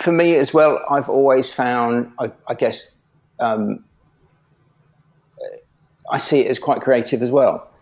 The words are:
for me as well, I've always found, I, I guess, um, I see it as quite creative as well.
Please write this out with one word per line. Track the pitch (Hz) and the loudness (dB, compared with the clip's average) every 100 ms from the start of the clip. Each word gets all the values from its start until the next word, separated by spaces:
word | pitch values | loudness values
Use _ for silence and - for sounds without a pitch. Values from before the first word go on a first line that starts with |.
for | 175 | -2
me | 165 170 160 | 2 2 2
as | 131 | 2
well, | 160 156 - - | 4 4 2 -2
I've | 143 131 | -2 0
always | 135 139 131 131 | 2 4 2 0
found, | - 123 123 117 120 120 - | -2 -2 0 0 -2 -4 -8
I, | 117 - - | -10 -10 -10
I | |
guess, | 120 117 - - - _ _ _ - | -2 -2 -2 -6 -16 _ _ _ -6
um, | 117 110 104 - _ _ _ _ _ _ _ _ _ _ _ _ _ _ _ - - - _ _ _ _ - | -4 -2 -4 -6 _ _ _ _ _ _ _ _ _ _ _ _ _ _ _ -18 -18 -18 _ _ _ _ -8
I | 147 | -4
see | - 143 | 0 2
it | 123 | 2
as | 127 | -2
quite | - 131 | -2 -2
creative | - 123 113 117 | 2 0 0 -4
as | 123 | 0
well. | 139 120 76 - _ | 2 2 0 -8 _